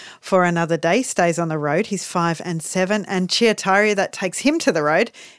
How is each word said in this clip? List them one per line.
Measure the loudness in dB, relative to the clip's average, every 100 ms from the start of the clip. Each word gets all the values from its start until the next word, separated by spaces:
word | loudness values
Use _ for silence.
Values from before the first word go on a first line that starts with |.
| -20 -18
for | 0 2
another | 4 2 0 0
day. | 2 0
Stays | 0 0 0 2
on | -2
the | -2
road. | 0 0 -2
He's | -6 -4
five | -2 0 -2
and | -4 -8
seven. | -4 -2 0 -2 -2
And | -4 -2
Chiyotairyu, | 2 2 2 2 4 4 2
that | -2
takes | -4 -6 -2
him | 0 0
to | 0
the | 0
road. | 2 2 0 -6 -20